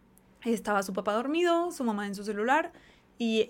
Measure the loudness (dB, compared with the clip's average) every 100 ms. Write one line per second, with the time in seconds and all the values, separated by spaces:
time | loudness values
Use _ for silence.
0 | _ _ _ _ -2 -2 0 0 0 -2
1 | 0 0 0 2 4 2 0 -2 -2 -2
2 | -4 -6 -6 -2 2 2 0 -10 -20 -20
3 | _ -4 0 2